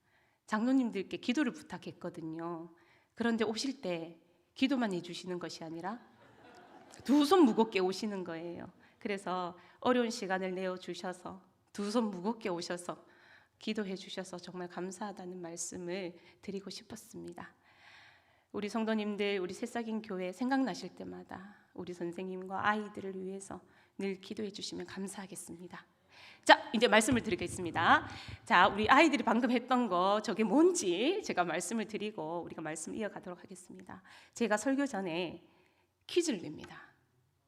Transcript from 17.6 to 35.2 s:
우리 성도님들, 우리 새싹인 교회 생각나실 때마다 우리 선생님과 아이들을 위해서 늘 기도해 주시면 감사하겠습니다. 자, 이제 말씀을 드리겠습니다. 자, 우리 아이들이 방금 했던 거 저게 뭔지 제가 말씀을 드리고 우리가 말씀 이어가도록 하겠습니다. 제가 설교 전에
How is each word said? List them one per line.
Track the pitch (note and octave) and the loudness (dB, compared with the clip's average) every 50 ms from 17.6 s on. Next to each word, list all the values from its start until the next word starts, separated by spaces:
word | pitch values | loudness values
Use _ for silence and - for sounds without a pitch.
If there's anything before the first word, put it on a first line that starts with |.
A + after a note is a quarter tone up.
| _ _ _ _ - - - - - - - _ _ _ _ _ _ _ - | _ _ _ _ -20 -20 -20 -20 -20 -20 -20 _ _ _ _ _ _ _ -8
우리 | G#3 G#3 G3+ | -6 -4 -2
성도님들, | G3+ A3+ A3 G#3+ A3 A3 G#3 G#3 G#3 F#3+ G#3 G3+ G3+ G3 | -2 -2 0 0 0 0 0 -2 -2 0 0 0 0 0
우리 | F3+ F3+ F#3 | -2 -4 -4
새싹인 | - B3 A#3 - A#3+ A#3 A3 A3 G#3+ G#3+ | -6 -8 -6 -4 -4 -4 -4 -4 -6 -4
교회 | - F#3+ F#3 F#3 F3+ F#3 | -6 -6 -4 -4 -4 -4
생각나실 | - B3+ B3+ C4+ C4+ C4+ A3 F3 - F#3+ F3+ - | -4 -2 0 2 2 2 0 -2 -4 -8 -12 -12
때마다 | - F3+ F3+ F3+ F3+ F3+ - F3+ F#3 F#3+ G#3 - - _ _ - | -12 -12 -12 -12 -14 -14 -14 -14 -14 -14 -16 -20 -20 _ _ -14
우리 | - F3+ E3+ F3+ | -12 -10 -10 -8
선생님과 | - F3 E3+ E3+ F#3+ F#3+ F#3 F#3 F#3 F#3 F#3+ G3 F#3+ - G#3 | -6 -6 -6 -6 -6 -8 -6 -8 -8 -8 -6 -4 -2 0 0
아이들을 | G#3+ G#3+ G#3 G3+ G#3 G#3 G3 F#3+ F#3+ F#3+ | 0 0 -2 -6 -8 -10 -10 -8 -8 -8
위해서 | F#3 F#3 G3 G3 G3 - - F#3 - - - - - _ _ - | -8 -8 -8 -10 -10 -12 -14 -14 -16 -18 -20 -20 -20 _ _ -4
늘 | F#3+ G3 F#3+ F#3+ | -4 -4 -4 -4
기도해 | - - G#3 - A3 G3 | -8 -10 -8 -6 -6 -6
주시면 | G3+ - - - E3+ F3+ F3+ | -6 -8 -8 -8 -6 -8 -8
감사하겠습니다. | - - G3 G3 F#3+ - A3 F#3+ F#3 F#3 - - - F3 E3+ F3+ F3 - - - _ _ _ _ _ - - - - - - _ | -8 -6 -6 -6 -6 -8 -10 -12 -12 -12 -12 -12 -12 -14 -14 -14 -14 -14 -16 -16 _ _ _ _ _ -20 -20 -20 -20 -20 4 _
자, | - C4+ - - - - | 8 8 8 8 2 2
이제 | G#3+ A#3+ A#3 | 4 6 8
말씀을 | G3+ A3 A3 D4 C4 A3+ - | 8 8 8 6 4 2 2
드리겠습니다. | A3 F3+ F3 F3 F3 - - F3+ E3 D#3 E3 F3 G#3 C#4 D#4 - - - - - - - - - | 0 -2 -2 -2 -4 -4 -6 -6 -2 0 2 6 6 6 6 4 0 -10 -14 -14 -14 -16 -14 0
자, | - A3 F3 F#3 G#3 | 4 8 8 8 8
우리 | G3+ G3 A3 - | 6 4 4 8
아이들이 | B3 C#4 E4+ D#4 C#4+ A3 A#3 | 8 10 10 8 6 4 2
방금 | B3 A3 A#3 B3+ A3+ | 4 4 4 4 4
했던 | B3 B3 B3 - C4 B3 B3 G#3 | 2 2 2 2 2 2 2 2
거 | F3+ F3 F3+ G3 G3+ G#3+ G#3+ | 2 4 4 4 4 2 2
저게 | - F#3+ E3+ A3 | 0 0 0 2
뭔지 | F#3+ G3 D4 E4 F#4 F4 - - F#3 E3+ F#3 A#3+ D4+ G4 G#4+ - | 4 6 6 6 6 6 4 2 0 2 2 2 2 0 0 -2
제가 | - F#3+ F3+ F3 | -2 0 0 0
말씀을 | E3+ D#3 F3 F3+ - A#3 A3+ G#3 | 0 0 -2 -2 -2 -4 -4 -4
드리고 | - - F3 G3+ G#3+ G#3+ - D#3 D#3 E3+ F3 E3 | -4 -4 -6 -6 -6 -6 -6 -6 -6 -6 -6 -8
우리가 | E3 - - D#3+ | -8 -10 -8 -8
말씀 | D3+ D#3+ E3+ - - - | -6 -8 -8 -8 -8 -6
이어가도록 | A3 G#3+ G3 G3+ F3 - F#3 F3+ F3 - | -6 -6 -6 -6 -10 -12 -12 -14 -14 -14
하겠습니다. | - F#3+ - - - F#3+ F#3 F#3 F#3 F#3+ F#3+ - - - - - - _ | -16 -18 -18 -18 -18 -18 -18 -16 -16 -16 -18 -18 -20 -20 -20 -20 -16 _
제가 | - A#3+ G3+ G#3 | -2 2 2 2
설교 | G#3+ - C#4 C4+ C4 C#4+ | 2 2 2 2 2 0
전에 | C#4 A#3 F#3+ G3 F3 D#3+ F3 | 0 -2 -4 -4 -2 -2 -2